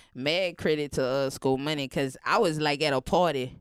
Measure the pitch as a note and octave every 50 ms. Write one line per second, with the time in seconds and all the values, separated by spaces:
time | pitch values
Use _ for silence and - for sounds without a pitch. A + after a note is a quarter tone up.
0 | - _ - B2 C3 D3 D#3+ F3+ F#3+ F3 E3 - - F3 D#3 D3+ D3 C#3+ - D3
1 | C3 B2 C3 C#3 C#3 C3 - - - C3+ C3 C3 C#3 D3+ D#3 D3 C#3 B2 - D#3+
2 | C#3 C3 C3 - - A#2+ E3 A3 A3+ F3 D#3 D3+ D3+ D3 D3 C3+ D#3 D3+ C#3 C3
3 | - - - E3+ F3+ E3 C#3+ C3+ B2+ B2+ - -